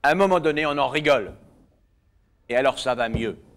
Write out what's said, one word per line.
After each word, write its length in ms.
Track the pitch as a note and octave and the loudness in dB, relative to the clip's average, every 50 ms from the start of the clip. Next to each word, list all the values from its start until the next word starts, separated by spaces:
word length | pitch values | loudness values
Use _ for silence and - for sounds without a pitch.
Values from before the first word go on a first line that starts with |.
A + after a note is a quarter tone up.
À 80 | - C#3+ | 2 2
un 40 | D#3 | 4
moment 260 | F#3 G3 F#3+ F#3 F3 | 4 4 4 4 2
donné, 240 | D3+ D#3 D3 D3+ D#3 | 2 0 0 0 -2
on 120 | D3 C#3+ C#3+ | -2 -2 -2
en 100 | C#3 B2+ | -2 -2
rigole. 460 | C3+ D#3 D3 D3 C#3+ B2 G2+ E2 - - - _ _ _ _ _ _ _ _ _ _ _ _ _ _ _ _ _ _ _ _ - | -2 -2 2 2 2 2 0 -6 -14 -18 -20 _ _ _ _ _ _ _ _ _ _ _ _ _ _ _ _ _ _ _ _ -2
Et 80 | A#2+ | -2
alors 220 | B2 C3+ C3+ B2 - | 2 2 2 -2 -2
ça 160 | - C3 B2 | -4 -4 -2
va 140 | A#2+ A#2+ A2+ | -2 -4 -4
mieux. 300 | A2+ A#2 A2+ G#2+ F#2+ - - _ _ | -4 -4 -6 -6 -8 -10 -16 _ _